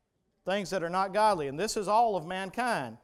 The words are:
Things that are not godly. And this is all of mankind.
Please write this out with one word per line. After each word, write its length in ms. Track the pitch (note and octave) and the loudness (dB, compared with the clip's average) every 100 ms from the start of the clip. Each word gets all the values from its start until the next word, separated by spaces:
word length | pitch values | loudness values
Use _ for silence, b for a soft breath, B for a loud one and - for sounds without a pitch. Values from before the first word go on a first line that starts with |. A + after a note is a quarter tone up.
| _ _ _ _ | _ _ _ _
Things 280 | - G3 F#3 | -4 -2 -2
that 120 | F#3+ | -2
are 60 | E3+ | -2
not 240 | F3+ G3 | 0 0
godly. 340 | F#3+ G#3+ F#3+ C#3+ | 4 4 4 0
And 100 | C#3 | -2
this 200 | G#3 A3 | -4 -2
is 100 | F#3+ | 2
all 300 | G#3+ A#3+ F#3+ | 4 4 0
of 80 | D#3+ | -4
mankind. 720 | F#3 F#3+ G#3 B3 G3 B2+ A2+ | -6 -6 -4 -2 -2 -4 -10